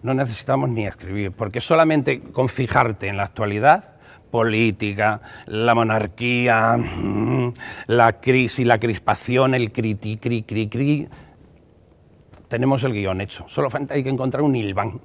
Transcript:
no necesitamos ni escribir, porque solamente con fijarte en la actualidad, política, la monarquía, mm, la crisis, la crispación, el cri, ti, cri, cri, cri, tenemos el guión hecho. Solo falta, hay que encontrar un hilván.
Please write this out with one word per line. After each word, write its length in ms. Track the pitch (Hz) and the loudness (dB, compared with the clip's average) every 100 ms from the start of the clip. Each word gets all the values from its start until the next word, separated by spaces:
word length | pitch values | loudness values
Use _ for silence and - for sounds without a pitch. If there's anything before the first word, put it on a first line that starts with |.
no 120 | - | -2
necesitamos 560 | 131 135 110 - 135 135 | -2 -2 -4 -2 0 0
ni 180 | 113 104 | -2 -4
escribir, 460 | - 92 101 98 | -8 -8 -6 -6
porque 260 | - 107 117 | -6 -6 -6
solamente 600 | - 160 160 156 139 131 | 2 4 4 4 0 -4
con 260 | - - 131 | -4 -2 -2
fijarte 640 | - 123 131 120 104 98 | 0 0 2 2 0 -6
en 80 | 98 | -4
la 60 | |
actualidad, 720 | 98 - 104 104 131 175 - - - - _ | -6 -2 -2 2 4 4 2 -20 -20 -20 _
política, 880 | 120 113 110 117 98 107 101 107 104 - - - | 0 2 4 2 2 -4 2 0 0 -8 -20 -8
la 300 | 107 117 117 | 0 4 4
monarquía, 1000 | 113 110 107 - 120 120 123 113 110 117 | 4 2 -2 -4 -2 0 2 4 4 2
mm, 760 | 113 92 98 101 110 131 123 120 - - - | 0 -4 -4 -2 0 0 -2 -6 -14 -14 0
la 260 | 117 117 | 4 4
crisis, 520 | 113 127 131 120 - 120 | 4 0 2 2 0 2
la 140 | 117 | 2
crispación, 760 | 117 104 - 104 - 123 131 | 2 -2 -2 -4 0 2 2
el 180 | 127 113 | 2 -2
cri, 220 | 117 110 104 | -2 -4 -4
ti, 220 | 107 107 | -6 -6
cri, 260 | 120 117 | -4 -4
cri, 260 | 107 107 110 | -4 -6 -4
cri, 400 | 117 139 147 - - - - - - _ _ _ _ _ _ _ - - | -2 0 0 -4 -14 -20 -20 -20 -20 _ _ _ _ _ _ _ -20 -6
tenemos 360 | 117 131 135 131 | 0 2 2 0
el 80 | |
guión 260 | 107 95 92 | -2 -2 -4
hecho. 260 | 104 - - | -6 -10 -10
Solo 200 | - 143 | -4 -2
falta, 240 | 143 143 | -4 -4
hay 100 | 143 | -4
que 60 | 135 | -2
encontrar 320 | 131 131 127 | -2 -2 0
un 140 | 151 131 | 0 0
hilván. 460 | 104 95 101 120 | -2 -2 -4 -6